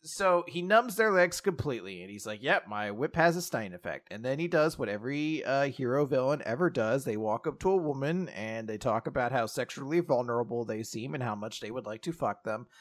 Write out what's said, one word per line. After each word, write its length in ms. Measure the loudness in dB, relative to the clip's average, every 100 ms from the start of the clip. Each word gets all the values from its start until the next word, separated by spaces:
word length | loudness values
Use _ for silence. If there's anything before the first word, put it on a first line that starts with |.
so 400 | -12 0 4 4 2
he 160 | -4
numbs 320 | 4 4 4 2
their 160 | 4
legs 300 | 6 4 4
completely, 600 | -2 0 -2 -2 -6 -10
and 80 | -10
he's 160 | -10 -8
like, 160 | -4
"Yep, 260 | 2 2 0
my 220 | -4 -4
whip 260 | -2 -2 4
has 200 | 4 4
a 60 |
stun 320 | -2 -4 -4
effect." 340 | -8 -8 -8 _
And 140 | -8 -4
then 140 | -2
he 80 | 0
does 320 | 2 2 0
what 100 | -4
every, 540 | -2 -4 -2 -2 -2 0
uh, 200 | 0 0
hero 380 | 0 0 2 2
villain 340 | 2 2 0 -2
ever 240 | 0 2
does. 320 | 2 2 0 0
They 120 | -2
walk 280 | 0 0 -2
up 140 | 0
to 100 | 2
a 40 | 2
woman, 520 | 2 -2 -2 -2 -4
and 380 | -6 -6 -6 -6
they 100 | -2
talk 260 | 0 0 0
about 260 | 0 0
how 140 | 2 0
sexually 540 | -2 -6 -6 0 0
vulnerable 680 | 2 0 2 -2 0 -2 -4
they 160 | -4
seem 320 | -6 -8 -6
and 80 | -4
how 140 | -4 -4
much 240 | -6 -8
they 100 | -8
would 160 | -8 -8
like 160 | -8
to 100 | -6
fuck 300 | -2 -2 -2
them. 220 | -4 -6 -6 -20